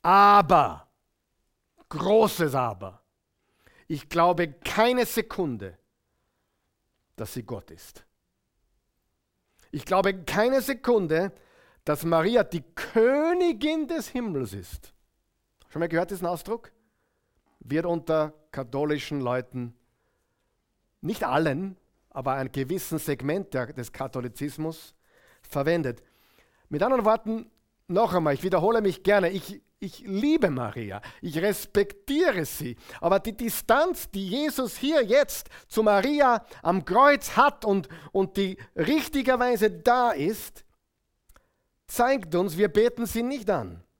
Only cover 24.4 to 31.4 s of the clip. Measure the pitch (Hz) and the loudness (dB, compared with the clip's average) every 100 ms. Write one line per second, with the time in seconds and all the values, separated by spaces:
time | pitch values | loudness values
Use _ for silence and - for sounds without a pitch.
24.4 | 143 143 160 160 - _ _ _ _ _ | -10 -6 -8 -8 -20 _ _ _ _ _
25.4 | - 143 139 170 135 117 _ _ _ _ | -8 -4 0 0 -2 -8 _ _ _ _
26.4 | _ _ _ 147 220 262 214 220 214 226 | _ _ _ -2 0 2 2 0 -2 -8
27.4 | - _ _ _ - 175 226 180 156 135 | -8 _ _ _ -2 0 2 2 2 0
28.4 | 185 185 180 226 208 160 - 202 175 190 | 0 2 2 2 0 0 2 4 2 -2
29.4 | - 202 _ _ 196 - - 196 285 311 | -10 -18 _ _ -14 -14 -6 -2 2 2
30.4 | 196 131 113 123 104 98 - - - 156 | 2 0 -6 -8 -10 -12 -14 -14 -8 -2